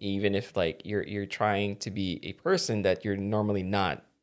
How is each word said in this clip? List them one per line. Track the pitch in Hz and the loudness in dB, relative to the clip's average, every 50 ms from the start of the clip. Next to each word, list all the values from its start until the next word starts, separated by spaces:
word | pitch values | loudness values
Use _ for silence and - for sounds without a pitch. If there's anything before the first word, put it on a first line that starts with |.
even | 104 98 98 98 101 101 98 | -4 -2 0 2 2 2 2
if, | 98 98 - - | 0 -2 -2 0
like, | 98 87 80 80 - - | 0 0 0 0 -4 -4
you're, | 92 104 98 - | -2 -2 -2 -2
you're | - 104 101 101 | -2 -4 -4 -4
trying | 95 - - 107 107 101 98 104 101 101 | -4 -2 0 2 2 2 2 0 -2 -2
to | 101 - 113 | -4 -6 -6
be | 98 101 95 90 82 - | -4 -2 -2 -2 -2 -4
a | - 82 | -6 -8
person | - - - 165 190 175 - - 113 104 | -8 -4 0 2 2 2 2 0 0 2
that | 95 95 92 - - | 4 2 2 2 0
you're | 104 98 | -2 -2
normally | 98 98 101 110 107 104 104 101 98 | 0 0 0 0 2 2 2 0 0
not, | 90 92 104 101 95 85 69 - - _ _ _ | 0 0 2 2 2 0 0 -4 -8 _ _ _